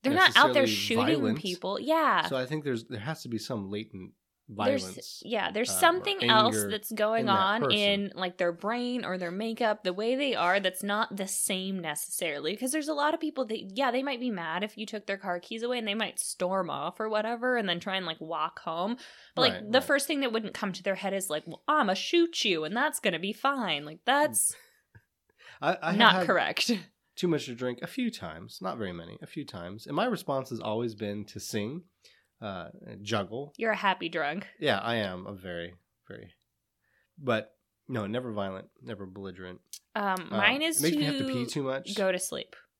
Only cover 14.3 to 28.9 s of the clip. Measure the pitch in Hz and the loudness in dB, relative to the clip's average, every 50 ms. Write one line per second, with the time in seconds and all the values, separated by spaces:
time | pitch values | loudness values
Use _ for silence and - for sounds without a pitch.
14.3 | 220 180 165 160 160 180 202 214 - - 220 208 - 208 - - 196 196 202 202 | -2 -2 -4 -4 -2 -2 -4 -4 -6 -8 -10 -8 -8 -8 -4 -4 -6 -4 -2 -4
15.3 | 175 175 175 - 226 226 226 240 254 247 226 208 202 226 220 185 - - - - | -4 -4 -4 -8 -8 -6 -2 -2 -2 -2 -2 -2 0 0 -2 -2 -2 -6 -6 -6
16.3 | - _ 180 180 190 190 180 160 143 135 143 165 175 - 220 220 214 214 214 220 | -4 _ -2 0 2 0 0 0 -2 -4 -4 -6 -4 -4 -4 0 0 0 0 0
17.3 | 240 233 233 254 254 240 214 190 170 175 - 208 190 190 185 170 160 - 160 160 | -4 -2 0 0 2 2 2 2 0 0 -2 -2 -2 -2 -2 -4 -6 -6 -6 -6
18.3 | 165 156 156 160 - - - 175 160 165 180 208 240 247 - - - - - - | -2 -2 -2 -2 -4 -6 -6 -4 -2 -2 0 -2 -2 -4 -8 -18 -20 -20 -20 -8
19.3 | _ 254 254 254 - 180 214 208 226 254 254 - 294 285 277 - 320 285 269 247 | _ 4 4 4 4 0 -6 2 2 2 4 4 2 2 2 0 0 0 0 0
20.3 | 220 226 220 196 - - - 202 180 185 185 202 190 185 - 196 190 196 185 - | 0 -2 -2 -4 -6 -4 -4 -4 -4 -4 -2 -2 -2 -2 -2 -2 -2 -2 -2 -2
21.3 | 151 156 156 170 160 - _ - 302 302 277 196 190 196 - - - 339 339 339 | -4 -4 -4 -8 -14 -8 _ 2 4 4 4 4 2 0 0 2 4 4 4 4
22.3 | 339 - - 220 180 160 156 156 196 233 277 311 - - - 220 175 160 175 196 | 2 0 2 2 2 2 0 -2 0 0 0 0 0 0 0 0 0 2 -2 -4
23.3 | 214 - - 269 285 269 233 185 156 143 147 151 156 - _ - 262 285 294 302 | -4 2 2 2 2 2 0 0 -2 -2 -4 -8 -12 -6 _ 4 6 6 6 4
24.3 | 220 - - - - - - _ _ _ _ _ _ - _ _ _ _ _ _ | 4 2 0 0 -2 -4 -16 _ _ _ _ _ _ -20 _ _ _ _ _ _
25.3 | _ _ - - - - 143 151 185 - - - 196 202 233 220 180 185 180 165 | _ _ -20 -20 -12 -2 0 0 0 2 0 0 4 8 8 8 8 6 4 2
26.3 | 190 170 113 73 - - - - 240 190 165 - _ _ _ _ _ - - 180 | 2 2 2 2 0 0 0 0 0 -2 -2 -10 _ _ _ _ _ -2 0 2
27.3 | 160 143 - - 123 117 127 127 123 - - 165 - - 247 233 - - - 82 | 2 0 0 -4 -8 -4 -4 -4 -4 -4 -8 -8 -4 -2 -2 -2 -4 -6 -10 -10
28.3 | 78 80 98 113 - - 185 185 165 120 107 95 | -10 -12 -14 -16 -14 -10 -8 -8 -6 -4 -6 -6